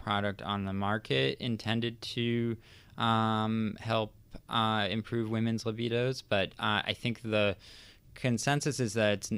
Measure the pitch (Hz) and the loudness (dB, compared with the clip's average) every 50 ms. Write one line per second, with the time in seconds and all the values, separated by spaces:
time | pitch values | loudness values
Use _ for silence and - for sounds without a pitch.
0 | - 107 104 101 101 104 98 - - 95 101 101 98 98 95 98 98 101 107 110 | -4 -2 0 0 0 0 -2 -4 -6 -4 -4 -2 -2 -2 -2 -2 0 0 0 -2
1 | - - 139 131 135 135 - - - 123 113 104 - 104 113 117 117 117 120 - | -2 -2 0 0 2 0 0 -2 -2 -4 -4 -2 -2 -2 0 0 0 -2 -4 -6
2 | - - - 123 117 117 117 117 117 117 113 - - - - - - - - - | -10 -6 -4 -2 0 2 2 2 2 0 -2 -4 -8 -16 -20 -20 -20 -18 -6 -2
3 | 113 117 113 110 110 110 110 110 110 110 110 110 110 107 - - - 113 110 110 | 2 2 4 4 4 2 2 2 0 0 0 0 0 -2 -4 -6 -4 0 0 0
4 | 110 104 - - - - - - - - 113 117 110 110 110 107 101 95 101 113 | 0 -2 -6 -14 -20 -20 -20 -18 -10 -4 0 0 2 2 2 2 0 0 0 -2
5 | 107 - 120 117 113 110 113 113 113 113 113 110 - 113 110 113 120 117 117 120 | -2 -2 -2 -2 0 0 0 2 2 2 0 0 -2 -4 -4 -2 -2 0 0 0
6 | 123 127 131 - - - 107 98 92 - - - - 110 107 104 - - 104 - | 0 0 -2 -4 -2 0 2 2 2 0 -2 -2 0 2 2 2 0 -2 -4 -2
7 | - 123 113 - - 110 107 107 104 101 92 - - - - - - - - - | -2 -4 -4 -4 -2 0 2 2 2 2 0 -2 -8 -16 -20 -20 -20 -20 -20 -20
8 | - - - - - 127 120 110 - 139 143 147 - 151 131 - 127 107 98 113 | -20 -20 -12 -4 0 0 0 2 2 2 0 2 0 -2 0 0 -2 0 2 2
9 | 107 104 104 98 - - 110 | 4 4 2 0 -2 -4 -4